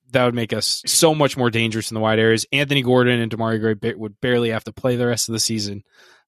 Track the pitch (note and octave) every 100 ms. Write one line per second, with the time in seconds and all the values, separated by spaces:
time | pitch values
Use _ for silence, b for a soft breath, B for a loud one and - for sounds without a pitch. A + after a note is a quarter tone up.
0 | _ B2+ B2 A#2+ A2+ A2 - - - -
1 | E3 D#3 C#3 C#3 A#2+ A2+ A2+ A2 - A2
2 | A2 A2 A2 A2+ - C#3 C#3+ C#3+ B2 B2+
3 | B2 A#2+ A2+ A2+ A2+ A2 A2 G#2+ A#2 A2
4 | G#2+ G#2 B2+ B2 A#2 A2 - - B2+ A#2+
5 | A#2+ A2+ - A2+ - A2+ G2+ G2+ - b
6 | b b